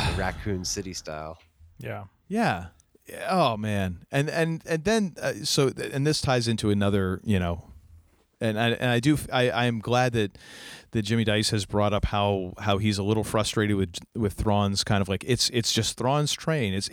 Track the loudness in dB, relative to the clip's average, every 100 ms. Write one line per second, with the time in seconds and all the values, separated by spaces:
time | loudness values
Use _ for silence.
0 | 0 0 -2 -4 -4 -4 -4 -6 -8 -10
1 | -10 -10 -10 -14 _ _ -20 -14 -10 -10
2 | -12 _ -6 -2 0 0 -6 -16 _ _
3 | -16 -10 -2 2 2 2 0 0 -2 -4
4 | -4 -2 0 0 0 -2 -4 -2 2 2
5 | 0 -2 -4 -4 0 2 2 0 -4 -2
6 | 0 0 2 2 2 0 2 2 4 2
7 | 2 -2 0 2 2 -2 -8 -20 -20 -20
8 | _ _ _ _ -2 0 0 0 2 2
9 | 4 2 0 2 2 2 0 0 0 2
10 | 2 2 -2 -4 -20 -18 -18 -18 -4 -2
11 | 2 2 4 2 2 0 0 2 2 2
12 | 0 2 2 0 -2 -4 0 2 2 0
13 | 2 0 2 0 0 0 2 2 0 -4
14 | -10 -4 -2 0 2 2 2 0 0 0
15 | 0 -2 0 0 0 0 0 0 0 -2
16 | 0 0 0 -2 -2 0 0 -2 -2